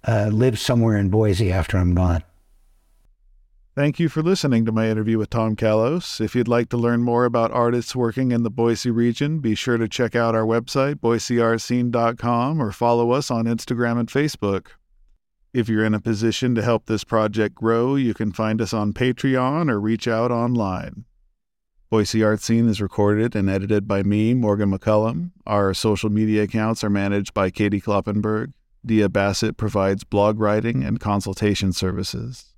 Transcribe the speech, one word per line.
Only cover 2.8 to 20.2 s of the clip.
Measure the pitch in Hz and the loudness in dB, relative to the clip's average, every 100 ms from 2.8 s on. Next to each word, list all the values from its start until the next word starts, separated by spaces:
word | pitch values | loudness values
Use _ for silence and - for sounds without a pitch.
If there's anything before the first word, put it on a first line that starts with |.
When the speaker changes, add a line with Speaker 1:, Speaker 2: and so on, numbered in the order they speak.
| _ _ _ _ _ _ _ _ _ - | _ _ _ _ _ _ _ _ _ -2
Speaker 2:
Thank | 147 147 | 0 2
you | 165 | 0
for | 160 | 0
listening | 160 190 143 117 | 0 0 2 2
to | 113 | 2
my | 110 110 | 0 0
interview | 110 107 113 | 0 0 0
with | 104 | 0
Tom | 113 113 | -2 -2
Kalos. | 107 113 110 117 175 - - | 0 2 4 2 -2 -6 -6
If | 110 | -2
you'd | 123 117 | 0 2
like | 120 120 | 0 0
to | 120 | -2
learn | 120 120 | 0 0
more | 120 117 123 | 0 2 2
about | 120 117 | 2 0
artists | 123 120 120 117 | 2 0 0 -4
working | 127 117 120 131 | -4 -2 0 0
in | 117 | 0
the | 117 | -2
Boise | 120 117 113 127 | 0 0 2 0
region, | 113 120 113 147 160 | 2 0 0 -2 -2
be | 123 | -2
sure | 107 - 117 | -2 -2 -2
to | 113 | -2
check | - 117 120 | -2 -2 0
out | 117 | 0
our | 113 110 | 0 0
website, | 117 120 139 135 147 | 0 0 -2 -2 -2
boise | 117 117 - 120 | 0 0 0 0
art | 113 113 | 2 0
scene | - 123 120 | -2 -2 0
dot | 120 117 117 | 0 0 -2
com, | 120 120 127 160 | -2 0 0 -2
or | 113 | -4
follow | - 120 120 120 | -2 2 2 2
us | 131 - | 0 0
on | 120 | -2
Instagram | 113 117 - 120 120 117 | -2 -4 -4 -2 0 -2
and | 117 | -2
Facebook. | 139 151 - 101 98 - - _ _ _ _ _ _ _ | 0 -2 -2 -4 -4 -6 -20 _ _ _ _ _ _ _
If | 127 113 | -4 0
you're | 107 | 0
in | 110 | 2
a | 107 | 0
position | 113 104 113 104 127 | -2 0 0 0 0
to | 117 | 0
help | 113 113 | 0 0
this | - 110 | 0 -4
project | - 113 107 107 104 | 0 0 0 0 -2
grow, | - 113 113 123 | 0 0 2 2
you | 139 123 | 0 0
can | 104 107 | -2 -4
find | 92 110 110 | -2 -2 0
us | 104 | -2
on | 110 104 | -2 -2
Patreon | - 127 123 139 131 127 151 160 | 0 -2 0 0 0 0 0 0
or | 104 | 0
reach | 107 110 120 | 0 -2 -2
out | 113 | 0